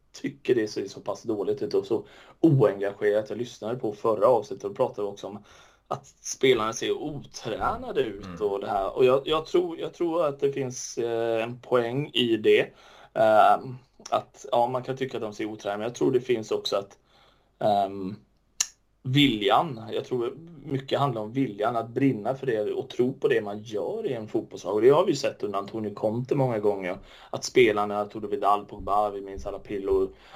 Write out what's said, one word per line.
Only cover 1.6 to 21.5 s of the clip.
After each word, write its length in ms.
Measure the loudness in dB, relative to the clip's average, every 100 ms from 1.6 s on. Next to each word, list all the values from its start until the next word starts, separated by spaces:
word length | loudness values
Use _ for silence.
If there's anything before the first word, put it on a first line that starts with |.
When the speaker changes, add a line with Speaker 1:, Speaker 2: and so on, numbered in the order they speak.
Speaker 1:
ut 120 | -2
och 120 | -2 0
så 200 | -4 -4 -16 -20 _
oengagerat. 880 | 4 6 4 2 -4 -2 0 0 -2
Jag 80 | -6
lyssnade 380 | -10 -8 -8 -6
på 160 | -6
förra 340 | -2 0 4 4
avsnittet 380 | 4 0 -8
och 120 | -8 -2
pratade 320 | -2 -2 -6
också 180 | -8 -12
om 180 | -14 -18 -20 -20 _ -10
att 180 | -10 -10
spelarna 680 | _ -14 0 2 2 0
ser 200 | -2 -4
otränade 1080 | -4 -6 -10 -12 -12 -8 -4 -4 -4 -4 -4
ut 240 | -4 -6
Speaker 2:
Mm. 180 | -12 -4
Speaker 1:
och 180 | -2 -2
det 80 | -2
här. 280 | -2 -2 2
Och 80 |
jag, 180 | 4 4
jag 220 | 2 -2 2
tror, 320 | 0 0 -4
jag 160 | -10
tror 320 | -4 -2 0 0
att 140 | 0
det 120 | -2
finns, 460 | 0 -4 -6 -8 -4
eh, 440 | -2 0 0 0
en 180 | -2 -6
poäng 500 | 0 2 2 -2 -2
i 220 | 0 2 4
det. 320 | 6 6 4 -4 -20 -20 -8
Ehm, 640 | 2 6 8 8 6 0 -12 -16 -20 -4
att, 360 | -4 -4 -12 -2
ja, 140 | 2 2
man 140 | 0
kan 140 | -4 -6
tycka 200 | -6 -4
att 60 |
de 100 | -6
ser 140 | -6 -6
otränade, 320 | -6 -6 -4
men 80 | -4
jag 80 |
tror 180 | 0 2
det 80 | 2
finns 300 | 2 -2 0
också 260 | -4 0 -2
att, 220 | -4 -12 _ _ _ _ _ _
ehm, 580 | 0 2 0 -4 -8 -8 _ _ _ -6 -6 _ _ _
viljan, 800 | 0 4 4 4 4 4 2 -4 -8
jag 120 | -8
tror 300 | -4 -2 -4 -6 -14 -16
mycket 340 | -6 -6 -2 0
handlar 240 | 0 0
om 100 | -4
viljan 440 | -2 -2